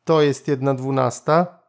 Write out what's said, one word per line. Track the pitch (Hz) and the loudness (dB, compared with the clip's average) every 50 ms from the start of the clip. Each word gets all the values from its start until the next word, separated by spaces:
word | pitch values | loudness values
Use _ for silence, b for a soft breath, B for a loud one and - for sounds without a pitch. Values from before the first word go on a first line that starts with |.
| _ | _
To | - 160 156 151 | 0 2 4 4
jest | 143 131 - - - | 2 0 -2 -4 -4
jedna | 143 131 131 139 135 | -4 -2 0 -2 -2
dwunasta. | 127 127 135 135 135 127 123 - - - - 151 170 180 180 - _ _ | -2 -4 -4 -2 0 -2 -2 -4 -4 -2 0 2 2 0 -2 -6 _ _